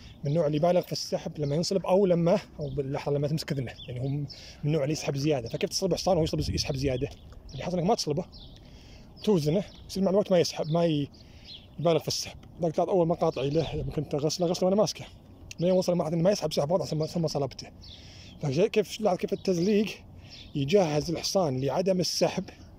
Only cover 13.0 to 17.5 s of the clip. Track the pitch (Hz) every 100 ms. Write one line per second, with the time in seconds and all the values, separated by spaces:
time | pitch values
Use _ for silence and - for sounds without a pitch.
13 | 165 170 165 147 139 156 - 151 135 -
14 | 143 147 151 - 175 180 185 202 175 -
15 | - - - - - - 175 185 180 175
16 | 156 170 175 202 - - 143 185 139 156
17 | 156 175 156 147 139